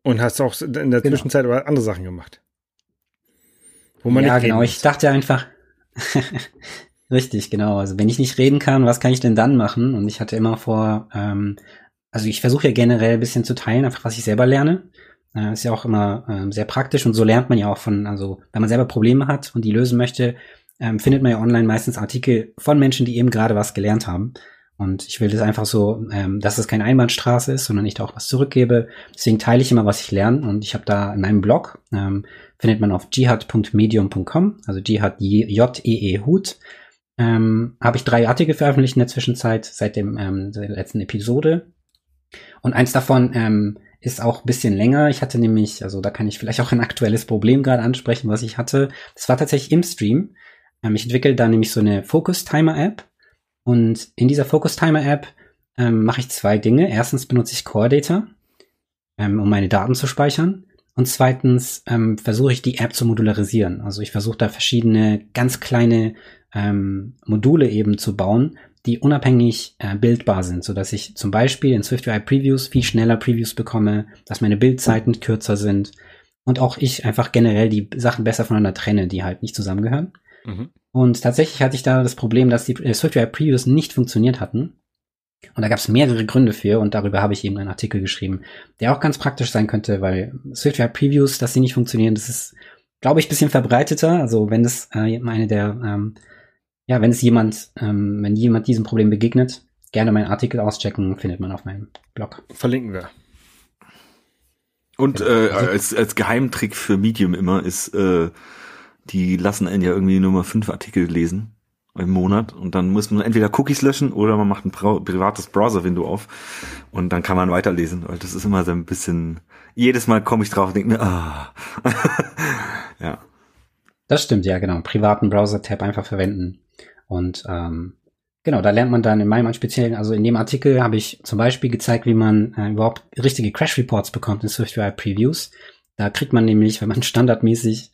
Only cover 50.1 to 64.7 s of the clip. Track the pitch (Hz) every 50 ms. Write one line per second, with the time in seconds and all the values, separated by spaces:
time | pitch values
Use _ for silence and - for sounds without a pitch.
50.1 | 120 160 208 - _ _ - - - _ _ _ _ _ - 110 107 104 - 120
51.1 | 123 131 131 139 131 120 117 113 113 110 110 110 - 113 104 104 104 98 98 -
52.1 | - 160 - - 180 - - - - 151 160 160 160 147 151 214 214 - - _
53.1 | _ _ _ _ _ _ _ _ _ _ - 123 123 120 113 113 113 - - -
54.1 | _ - 120 131 143 147 131 - 156 156 - 160 - - 170 165 156 151 139 139
55.1 | 147 143 - - - _ _ _ _ _ _ _ _ - 123 117 113 110 110 113
56.1 | - 131 127 - - - - 101 107 104 - 110 123 147 180 202 110 110 120 -
57.1 | 143 131 - - 127 120 117 - - - - - - 107 110 123 139 147 143 -
58.1 | 170 208 214 - _ _ _ _ _ _ _ _ _ _ _ _ _ _ _ _
59.1 | _ - 107 101 101 107 101 104 104 98 98 92 107 98 98 123 127 123 139 127
60.1 | - - 143 147 - 160 165 185 196 185 - _ _ _ _ _ _ 127 127 -
61.1 | - - 131 131 127 127 - 127 123 123 127 - - - - - 117 113 113 110
62.1 | 107 107 - 117 104 117 139 131 123 127 - 131 127 - 113 - - - 120 117
63.1 | 110 113 110 107 107 107 101 101 113 110 101 90 92 101 107 104 98 104 104 -
64.1 | - 104 101 113 110 - 117 110 - - - -